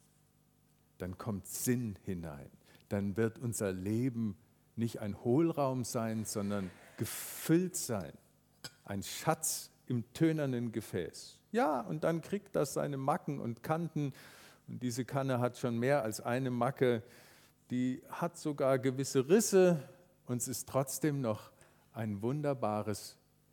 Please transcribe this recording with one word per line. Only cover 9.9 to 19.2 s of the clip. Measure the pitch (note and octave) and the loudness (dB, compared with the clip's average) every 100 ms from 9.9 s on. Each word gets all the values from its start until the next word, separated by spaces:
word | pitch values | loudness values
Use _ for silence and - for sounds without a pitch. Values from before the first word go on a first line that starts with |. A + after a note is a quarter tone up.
| B2 A2 | -4 -4
tönernen | - D#3+ D#3 C#3 A#2+ A#2+ | 2 2 4 0 0 -2
Gefäß. | A2 G#2+ F#2+ D#2+ - - - - | -4 -4 -4 -6 -8 -18 -20 -4
Ja, | G#3+ C#4+ C4+ | 2 2 2
und | G3+ D#3 | -2 0
dann | D#3+ E3 | 2 0
kriegt | - G3 - | -2 -6 -2
das | E3 D3 | 0 0
seine | D3+ D3 C#3 | 0 -2 -2
Macken | C3+ F3 - C#3 | 0 0 0 -4
und | A#2 A2+ | -4 -6
Kanten. | - D#3+ E3+ D3+ C#3+ - - - - - - | -2 -2 0 -2 -2 -4 -18 -20 -20 -20 -12
Und | A#2 | -6
diese | B2 A#2+ | -4 -4
Kanne | A#2+ C#3 C3+ B2 | -2 0 0 2
hat | B2 - | 0 0
schon | B2 A#2 | -2 0
mehr | B2+ C#3+ | 2 2
als | A2+ G#2 | 2 -4
eine | A#2+ B2 C3 | -2 0 0
Macke. | A#2+ A#2+ - B2+ A#2 - - - - - _ - | 0 0 4 4 2 -2 -18 -20 -20 -20 _ -6
Die | B2 B2+ B2+ - | -2 0 -2 -8
hat | - F3 - | -4 -4 -2
sogar | D#3 C#3+ C3+ C3+ | -6 0 4 4
gewisse | C3 C3 C3+ C3+ | 2 0 0 2